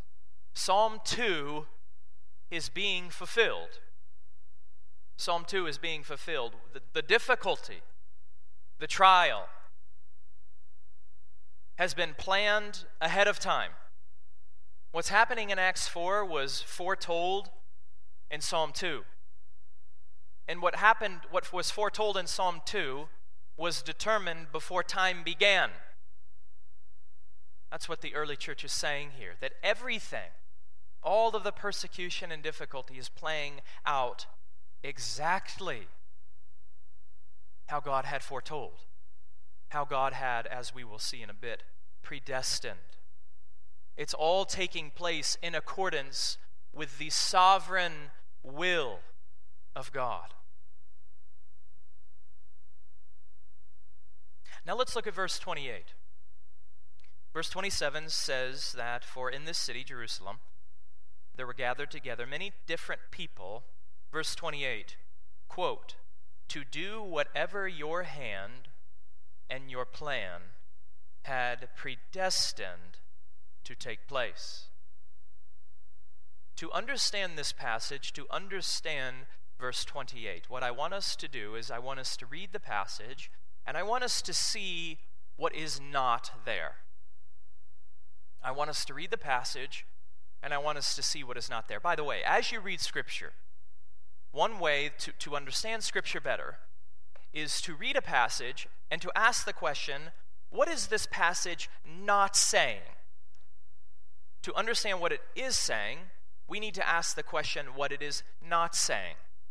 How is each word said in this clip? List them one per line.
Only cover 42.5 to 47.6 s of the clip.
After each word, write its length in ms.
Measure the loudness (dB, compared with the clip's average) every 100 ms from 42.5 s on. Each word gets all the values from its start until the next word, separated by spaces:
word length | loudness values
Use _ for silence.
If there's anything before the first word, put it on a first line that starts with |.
| 0 0 -2 -2 -2 -2 -2 -2 -2 -2 -2 -2 -2 -2 -2
It's 160 | 0
all 300 | 2 4 4
taking 460 | 2 0 0 0 -4
place 460 | -2 -2 0 0 0
in 140 | 0 0
accordance 840 | 0 0 2 0 0 0 0 0 -2 -2 -2
with 260 | -2 -2 -2
the 120 | 0
sovereign 1000 | 2 4 8 8 8